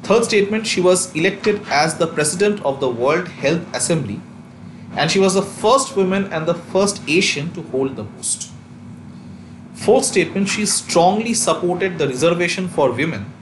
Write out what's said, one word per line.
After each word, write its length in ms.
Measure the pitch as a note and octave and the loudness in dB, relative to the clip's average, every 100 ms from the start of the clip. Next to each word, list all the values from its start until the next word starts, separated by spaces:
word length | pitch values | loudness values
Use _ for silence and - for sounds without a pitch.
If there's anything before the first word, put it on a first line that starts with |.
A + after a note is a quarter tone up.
Third 200 | - A3 | 4 2
statement, 420 | A3+ G#3+ G3+ G#3+ A3 | 4 2 2 0 -2
she 140 | - | 2
was 320 | F3+ F3+ - | 4 4 0
elected 460 | D#3 F3+ - G#3+ G3+ - | 0 0 0 -2 -2 0
as 300 | C#3 D#3+ D#3 | 2 2 2
the 80 | E3 | -2
president 580 | D3+ D3 F3+ G#3 G#3 | 0 -2 2 0 2
of 140 | C#3+ C3+ | -2 0
the 100 | C3+ | -2
World 380 | A#2 C3 E3+ F3 | 0 2 0 -2
Health 340 | - C#3 E3+ - | -2 0 0 -2
Assembly, 460 | - - E3 G#2+ G2+ - - - - - - - - | -6 -2 -2 -2 -8 -12 -18 -20 -18 -18 -18 -10 -2
and 140 | D3+ | 2
she 80 | G3 | 4
was 160 | F#3+ | 4
the 80 | F#3+ | 2
first 540 | D#3 - G#3+ C4+ - G3 | -2 -2 4 4 2 0
woman 360 | F#3 F#3+ G3 | 0 0 -2
and 140 | E3 D#3+ | -2 -2
the 80 | |
first 480 | E3+ - F#3+ G3+ - - | -2 -2 0 2 0 0
Asian 440 | D#3+ G3 D3 D#3+ | 2 2 -2 -4
to 80 | E3+ | -8
hold 340 | C#3+ C3 C3+ B2 | -6 -2 -2 -4
the 80 | |
post. 480 | G#2 - - - - - - - - - - - - - - - - | -10 -8 -6 -6 -8 -14 -18 -18 -18 -16 -16 -18 -16 -18 -18 -18 -18
Fourth 300 | - - B3+ | -2 4 4
statement, 440 | - F#3+ E3 G3 G3 | 4 0 0 0 -2
she 180 | - G#3 | 0 0
strongly 680 | - - E3+ F3 G#3 A#3 | -2 2 4 6 4 0
supported 640 | A3+ - D#3+ F3 F3 F#3+ E3+ | 0 0 0 0 0 -2 0
the 80 | C#3 | -2
reservation 600 | B2+ E3 E3+ F3 - F#3 | 2 2 2 0 -2 -2
for 240 | E3 C3+ | 2 2
women 340 | A#2 D#3 A#2 G2+ - | 2 -2 -2 -10 -14